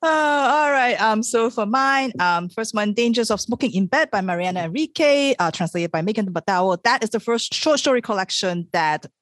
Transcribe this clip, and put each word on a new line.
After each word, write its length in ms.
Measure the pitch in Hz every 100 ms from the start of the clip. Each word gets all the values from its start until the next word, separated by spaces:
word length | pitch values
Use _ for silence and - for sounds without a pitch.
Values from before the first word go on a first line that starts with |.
Uh, 40 | 330
all 640 | 311 302 285 269 294 302
right. 300 | 277 247 226
Um, 220 | 220 214
so 260 | 233 233 226
for 160 | 226 208
mine, 460 | 254 269 269 269 185
um, 280 | 180 175 175
first 280 | - 220 220
one, 180 | 208
Dangers 380 | 208 240 233 226
of 100 | 208
Smoking 320 | - 240 262
in 140 | 170 190
Bed 240 | 269 311
by 100 | 214
Mariana 440 | 190 175 180 180 165
Enrique, 680 | 196 311 - 302 285 277 269
uh, 100 | 175
translated 420 | - 170 175 170
by 120 | 165
Megan 280 | 170 220 202
Batao. 460 | 170 - 190 185 175
That 200 | 240 247
is 60 | 226
the 100 | 226
first 360 | - 233 - -
short 240 | - 302
story 220 | - 254
collection 680 | 226 208 190 - 190 175 170
that 360 | 180 156 151 - _